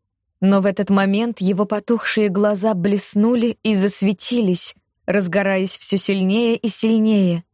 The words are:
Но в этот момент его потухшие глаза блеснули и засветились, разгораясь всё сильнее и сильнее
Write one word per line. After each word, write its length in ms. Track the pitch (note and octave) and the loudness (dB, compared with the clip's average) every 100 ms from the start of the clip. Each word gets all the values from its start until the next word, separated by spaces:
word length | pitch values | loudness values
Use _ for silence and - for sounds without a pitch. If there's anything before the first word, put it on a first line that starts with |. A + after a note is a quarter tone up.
| _ _ _ _ | _ _ _ _
Но 200 | F#3+ G3 | 2 2
в 60 | G3 | 2
этот 240 | F#3+ G3 | 0 0
момент 500 | G3 G3 G3 A#3 A3+ | 2 2 0 -2 -2
его 240 | F#3 G3 | -2 0
потухшие 640 | G#3 G#3+ - A#3 - - G#3 | -2 -4 -2 -2 -2 0 0
глаза 460 | F#3+ G#3 G#3 G#3+ | 2 0 0 0
блеснули 840 | G3+ F#3 G3+ - G3+ A3 B3 A#3 G#3+ | 0 0 0 0 0 2 2 0 -2
и 120 | A3 | 0
засветились, 1000 | G#3 G3 - G3 G3 - A#3+ G#3 F3+ - - _ _ - | 2 0 0 -2 -2 -2 0 0 0 -4 -12 _ _ -4
разгораясь 720 | F#3+ F3+ F#3 G3 F#3+ F#3+ - | -2 0 -2 0 0 -2 -6
всё 180 | - G3 | -4 -2
сильнее 600 | - G3 F#3 G#3 A#3 A#3 | -2 0 0 0 0 -2
и 120 | A3+ | -4
сильнее 760 | - A3 A3+ A3 G#3+ F#3 E3+ - | -2 0 2 2 2 2 0 -4